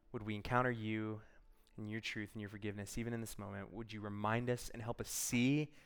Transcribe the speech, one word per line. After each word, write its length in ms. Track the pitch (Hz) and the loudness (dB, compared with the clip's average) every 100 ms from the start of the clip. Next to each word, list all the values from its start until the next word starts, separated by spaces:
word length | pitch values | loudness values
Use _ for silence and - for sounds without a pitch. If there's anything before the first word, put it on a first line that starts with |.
| - | -10
Would 100 | 120 107 | -6 -2
we 100 | 104 | -2
encounter 360 | 95 123 127 | 2 4 4
you 480 | 117 110 110 110 107 - - - - - - | 2 0 -2 -2 -6 -10 -20 -20 -20 -18 -10
and 140 | 107 | -6
your 80 | 110 | -4
truth 280 | - 113 104 | -4 -4 -6
and 80 | 110 | -6
your 80 | 101 | -8
forgiveness, 480 | 104 104 101 98 120 | -4 -4 -4 -4 -4
even 160 | 117 | -2
in 80 | 117 | -2
this 160 | 113 - | -4 -6
moment? 360 | 101 101 98 | -6 -6 -6
Would 200 | 101 110 | -8 -8
you 60 | 110 | -6
remind 480 | 104 101 104 117 123 | -4 0 4 4 4
us 220 | 123 - | 0 -2
and 80 | 117 | -6
help 200 | 113 113 | -4 -4
us 80 | 110 | -2
see 600 | - - 123 127 147 147 - | -2 4 6 8 6 2 -6